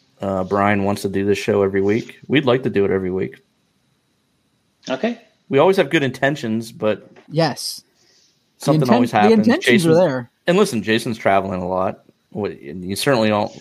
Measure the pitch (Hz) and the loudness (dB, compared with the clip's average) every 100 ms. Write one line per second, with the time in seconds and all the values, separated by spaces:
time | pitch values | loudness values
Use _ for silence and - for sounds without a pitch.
0 | _ - 98 95 92 101 101 101 98 101 | _ -10 -6 -4 -2 0 2 2 0 -2
1 | 101 95 101 98 - 101 98 98 98 110 | -4 -2 0 -2 0 0 2 0 0 0
2 | - - - 131 131 127 135 101 98 95 | -4 -14 -2 0 2 0 0 0 0 0
3 | 92 95 113 - _ _ _ _ _ _ | -2 -4 -6 -10 _ _ _ _ _ _
4 | _ _ _ _ _ _ _ _ - 131 | _ _ _ _ _ _ _ _ -10 -4
5 | 240 240 _ _ - 135 170 190 151 165 | -4 -6 _ _ -2 2 4 2 2 0
6 | 139 - 135 151 117 110 113 - 107 98 | -2 -2 -4 -2 -4 -6 -6 -4 -4 -4
7 | - - - 147 160 120 - - _ _ | -8 -20 -8 -2 -2 -4 -12 -14 _ _
8 | _ _ _ _ _ - - 151 135 233 | _ _ _ _ _ -8 0 0 2 2
9 | 240 110 208 226 208 294 - 226 165 160 | 2 4 4 4 4 2 2 2 4 4
10 | 180 131 120 _ - 175 208 113 95 113 | 2 0 -8 _ 0 2 2 0 0 -2
11 | - 107 107 98 95 92 90 92 95 - | -2 -4 0 0 0 -6 -4 -2 -2 -6
12 | _ _ _ - 101 82 67 90 90 98 | _ _ _ -8 -8 -8 -14 -12 -8 -4
13 | - 131 110 104 107 - | 0 2 2 0 -2 -8